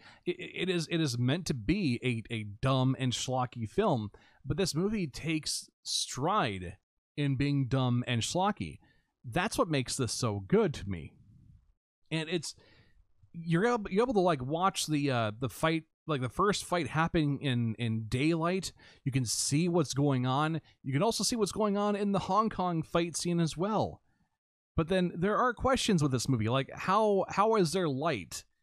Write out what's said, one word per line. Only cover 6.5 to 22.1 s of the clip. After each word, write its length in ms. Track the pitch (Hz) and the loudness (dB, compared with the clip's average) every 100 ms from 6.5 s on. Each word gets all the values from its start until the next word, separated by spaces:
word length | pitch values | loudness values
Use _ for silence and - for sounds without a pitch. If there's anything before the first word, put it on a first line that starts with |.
| 95 90 - _ _ _ - | -2 -8 -12 _ _ _ -4
in 200 | 143 131 | 0 2
being 300 | 143 143 127 | 2 2 2
dumb 360 | 131 127 123 123 | 2 2 2 0
and 160 | 120 | -2
schlocky. 560 | - 175 190 208 85 - _ _ _ _ | 0 0 0 -2 -8 -10 _ _ _ _
That's 340 | - 113 196 - | -6 -2 -2 0
what 100 | 220 | 2
makes 280 | 143 123 - | 2 -2 -2
this 160 | 120 | -2
so 320 | - 120 101 95 | -2 -2 -2 2
good 260 | 190 190 | 2 2
to 160 | 135 98 | -2 -6
me. 240 | 87 67 - - - - - _ _ _ _ _ | -6 -8 -18 -20 -20 -20 -20 _ _ _ _ _
And 200 | 160 160 | -6 -4
it's, 240 | 175 - - - - _ _ _ _ - | -4 -6 -14 -20 -20 _ _ _ _ -18
you're 340 | 170 165 165 226 | -12 0 2 2
able, 240 | 240 196 | 0 0
you're 140 | 185 | 0
able 100 | 247 | 2
to, 60 | 208 | 4
like, 220 | 180 151 | 2 2
watch 440 | 127 165 190 - - | -2 0 0 0 -2
the, 240 | 151 143 | 0 2
uh, 220 | 123 110 107 | 2 0 -2
the 120 | 127 | -6
fight, 320 | - 160 160 - _ - | -2 0 0 -4 _ -6
like, 160 | 147 | -4
the 80 | 123 | -4
first 340 | - 202 190 | 0 2 2
fight 220 | - 180 135 | -2 -2 -2
happening 540 | 151 165 175 147 135 | 0 2 2 2 0
in, 320 | 139 120 117 | 0 0 0
in 320 | 110 117 110 110 | -2 -2 -2 -2
daylight. 640 | 123 151 165 165 190 170 - - - | 0 2 2 0 -2 -4 -12 -20 -8
You 80 | - | -4
can 140 | 131 117 | -2 0
see 420 | - - 143 175 | -2 0 2 2
what's 240 | 175 147 | 2 2
going 320 | - 147 131 | 2 2 2
on. 380 | 127 131 156 160 - _ | 0 0 0 -2 -8 _
You 120 | 123 | -4
can 80 | 135 | 0
also 200 | 214 220 | 0 0
see 140 | 202 240 | -2 0
what's 160 | 202 | -2
going 240 | 190 214 202 | 0 0 0
on 180 | 208 | 0
in 180 | 202 202 | 0 0